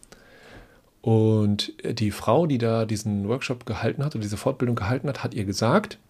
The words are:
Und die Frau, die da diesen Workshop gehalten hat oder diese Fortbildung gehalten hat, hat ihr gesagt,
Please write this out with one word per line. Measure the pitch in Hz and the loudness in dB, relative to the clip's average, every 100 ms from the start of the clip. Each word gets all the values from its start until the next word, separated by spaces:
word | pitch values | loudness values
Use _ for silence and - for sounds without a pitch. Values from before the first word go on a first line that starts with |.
| _ - - - - - - _ _ _ | _ -20 -20 -20 -20 -20 -20 _ _ _
Und | - 113 110 110 104 104 - - | 2 4 6 4 4 2 -2 -6
die | - 117 107 | -6 -2 -2
Frau, | - - 127 170 | -2 2 2 4
die | 131 | 2
da | 113 113 110 | 2 0 0
diesen | 107 107 101 98 | -2 -2 -2 -2
Workshop | 127 - 123 - | -4 -4 -6 -6
gehalten | 95 113 - | -4 -4 -2
hat | 143 120 | -4 -4
oder | |
diese | 104 101 | -6 -4
Fortbildung | - 135 123 117 | -4 -2 -2 -2
gehalten | 95 131 - | -2 -2 -2
hat, | - | -6
hat | - | -6
ihr | - 98 | -4 -4
gesagt, | 95 113 175 214 - _ | 0 4 2 0 -12 _